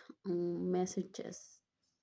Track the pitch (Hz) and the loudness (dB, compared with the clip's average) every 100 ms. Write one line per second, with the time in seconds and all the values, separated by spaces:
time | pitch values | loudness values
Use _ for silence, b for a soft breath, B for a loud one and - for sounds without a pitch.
0 | - - 196 175 175 175 180 180 185 - | -14 -8 -2 2 2 2 2 4 2 0
1 | - - - - - - _ _ _ _ | -4 -6 -8 -10 -14 -20 _ _ _ _